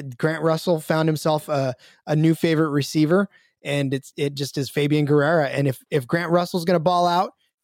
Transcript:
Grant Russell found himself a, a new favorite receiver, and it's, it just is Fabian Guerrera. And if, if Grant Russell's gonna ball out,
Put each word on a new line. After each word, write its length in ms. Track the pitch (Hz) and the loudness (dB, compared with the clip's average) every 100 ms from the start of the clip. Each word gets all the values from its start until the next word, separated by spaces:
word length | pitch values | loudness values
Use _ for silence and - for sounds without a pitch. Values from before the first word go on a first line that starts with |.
| 143 123 | -14 -4
Grant 260 | 156 160 | -4 -2
Russell 380 | 160 160 - 160 | 0 0 0 -2
found 280 | - 160 160 | 0 0 2
himself 400 | 156 160 151 - | 0 0 -2 -2
a, 280 | 143 135 123 - _ - | -2 -2 -6 -14 _ -2
a 80 | 151 | 2
new 180 | 160 | 2
favorite 360 | 160 170 156 160 | 2 2 2 2
receiver, 580 | 143 135 160 151 185 196 _ _ _ | 0 -2 0 2 2 0 _ _ _
and 320 | - 143 139 | -6 -4 -2
it's, 180 | 135 - - | -4 -8 -6
it 180 | 143 | -6
just 240 | 143 139 - | -4 -6 -6
is 120 | 131 | -4
Fabian 360 | - 147 151 143 | -2 0 2 2
Guerrera. 440 | 147 143 170 135 | 2 4 2 0
And 160 | 131 139 | 0 -2
if, 160 | 127 - | -4 -4
if 160 | 151 | -4
Grant 280 | 123 170 170 | -2 -2 0
Russell's 320 | 175 175 180 | 0 0 -4
gonna 160 | 165 175 | 0 2
ball 260 | 160 180 175 | 2 2 2
out, 240 | 175 220 - _ _ | 0 -2 -6 _ _